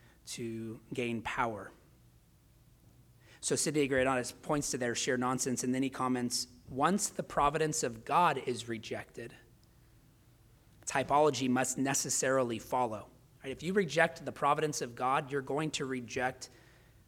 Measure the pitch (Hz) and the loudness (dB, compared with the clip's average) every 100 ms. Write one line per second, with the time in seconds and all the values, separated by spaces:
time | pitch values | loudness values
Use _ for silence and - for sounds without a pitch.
0 | - - - - 117 113 113 113 - 127 | -20 -20 -14 -8 -6 -6 -8 -10 -10 -6
1 | 120 117 110 - 120 104 95 - - - | -4 -4 -4 -2 -2 -4 -12 -18 -20 -20
2 | - - _ _ _ - - - - - | -20 -20 _ _ _ -20 -20 -20 -20 -20
3 | - - - - - 139 165 151 135 135 | -20 -20 -20 -8 -2 0 2 2 4 4
4 | 131 127 120 - - 151 - 131 123 113 | 4 2 -2 -6 -2 0 0 -2 -2 0
5 | - 127 127 127 135 123 127 131 135 - | 0 2 2 0 0 -2 0 0 0 0
6 | 127 127 123 - - - - 127 151 196 | 0 0 0 -2 -6 -12 -10 2 2 2
7 | - - - - 143 151 156 147 131 113 | 0 -6 -4 2 2 4 0 0 -4 -4
8 | - 151 175 135 127 117 113 113 - 110 | 0 4 4 2 -2 -4 -4 -8 -6 -10
9 | - - 117 - - - - - - - | -10 -14 -14 -16 -20 -20 -20 -20 -20 -20
10 | - _ - - - - - - - 139 | -20 _ -20 -20 -20 -20 -20 -16 -4 -2
11 | 127 143 151 123 131 127 127 - 135 131 | 2 4 4 4 2 2 2 0 0 0
12 | - - 135 135 120 113 - 139 123 104 | 0 0 2 2 2 -2 -2 0 0 -2
13 | - - - - 135 123 156 202 170 151 | -12 -20 -20 -14 -10 -6 -2 0 2 4
14 | 165 170 135 - 143 147 151 147 131 117 | 4 2 -8 0 2 4 2 -2 -6 -2
15 | 127 143 139 139 131 139 156 - 135 131 | 0 0 0 -4 -2 -2 -2 -2 -4 -6
16 | 113 131 127 131 - - - - - - | -6 -2 -2 -4 -14 -18 -20 -20 -20 -20